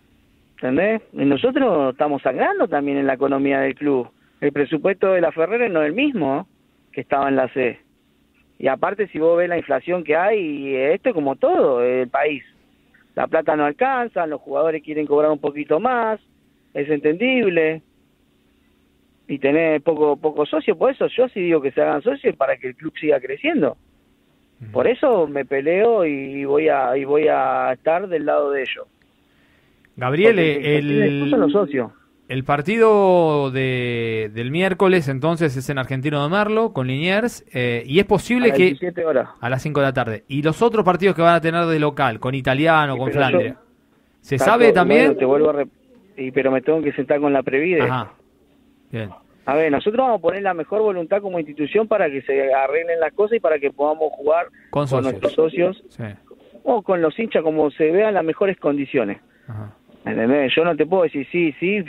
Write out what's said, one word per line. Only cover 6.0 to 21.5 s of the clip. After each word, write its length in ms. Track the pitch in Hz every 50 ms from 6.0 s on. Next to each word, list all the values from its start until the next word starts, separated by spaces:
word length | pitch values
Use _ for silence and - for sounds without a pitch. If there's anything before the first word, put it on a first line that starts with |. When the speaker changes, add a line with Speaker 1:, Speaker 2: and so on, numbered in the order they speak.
| 285 302 262 196 147 135 135 151 196 _ _ _ _ _ _ _ _ _
Speaker 1:
que 80 | - 143
estaba 260 | 131 - 143 139 135 139
en 80 | 135
la 120 | 131 131 127
C. 300 | - 139 131 120 104 - _ _ _ _ _ _ _ _ _ _ _ _ _ _ _ -
Y 80 | -
aparte, 400 | 139 131 123 - 175 202 196 208 175
si 100 | - 156
vos 200 | 156 165 170 170
ves 100 | 180 175
la 100 | 175 165
inflación 440 | - - 139 131 - 170 175 180
que 140 | 160 143 151
hay, 240 | 160 180 208 226 214
y 340 | 180 156 147 143 139 139 135
esto 360 | 131 131 143 170 202 - 262
es 40 | 220
como 220 | 160 147 139 135
todo, 460 | - - 285 370 359 226 151 131 120
el 260 | 120 127 127 127 127 123
país. 340 | - 139 147 151 147 127 - - _ _ _ _ _ _ _ _ _ _ _ _ -
La 140 | 135 123 -
plata 280 | 156 160 156 165 156
no 80 | 151 147
alcanza, 640 | 147 147 - 254 262 269 254 240 226 - 185 170
los 140 | 156 147 -
jugadores 420 | - 147 139 143 151 165 160 156
quieren 240 | 151 156 151 151 151
cobrar 240 | 143 147 147 151 151
un 80 | 156 143
poquito 400 | - 143 143 147 147 - 151 160
más, 420 | 214 254 254 240 226 220 220 208 _ _ _ _ _ _ _ _ _ _ -
es 140 | 147 143 143
entendible. 920 | 156 147 147 151 156 180 226 254 262 247 226 196 175 170 160 156 160 160 - _ _ _ _ _ _ _ _ _ _ _ _ _ _ _ _ _ _ _ _ _ _ _ _ _ _ _ _ -
Y 100 | 147 135
tener 440 | - 139 143 160 165 160 156 151
poco, 340 | - 170 160 147 151 147 143
poco 300 | 147 156 156 151 147 147
socio, 300 | - - 311 - - 185
por 140 | 160 190 254
eso 160 | 277 - - -
yo 200 | - - 254 247
sí 120 | - 208
digo 200 | 180 175